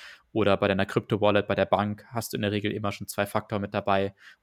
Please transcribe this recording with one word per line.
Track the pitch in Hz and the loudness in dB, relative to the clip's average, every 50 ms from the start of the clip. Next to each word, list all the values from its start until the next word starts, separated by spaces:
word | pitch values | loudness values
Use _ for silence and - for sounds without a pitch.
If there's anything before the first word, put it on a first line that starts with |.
| - - - - _ _ | -20 -20 -20 -20 _ _
Oder | - 110 101 101 98 | -2 2 4 4 4
bei | - 104 98 | 4 4 2
deiner | 95 95 98 | 2 0 -2
Krypto-Wallet, | - - 120 - - 117 98 101 104 101 101 98 | 0 -2 -2 -2 0 0 2 4 4 4 4 2
bei | - 101 | 2 0
der | 95 95 | 0 2
Bank | - 101 92 104 104 104 104 - - | 2 2 2 2 -2 -4 -8 -12 -10
hast | 120 117 - - | -8 -8 -6 -6
du | - | -4
in | 120 | -4
der | 107 104 | -2 -2
Regel | 104 104 101 104 | -2 -2 -2 -4
immer | - 107 107 101 | -4 -4 -4 -6
schon | 95 - 98 - | -6 -8 -10 -8
Zwei-Faktor | - - 101 - - 107 - - 113 101 | -4 -4 -4 -2 -2 -4 -4 -2 -4 -4
mit | 101 101 - | -4 -4 -4
dabei. | 104 - 101 98 98 98 98 - _ - - - _ | -2 0 2 2 2 0 -2 -6 _ -20 -20 -20 _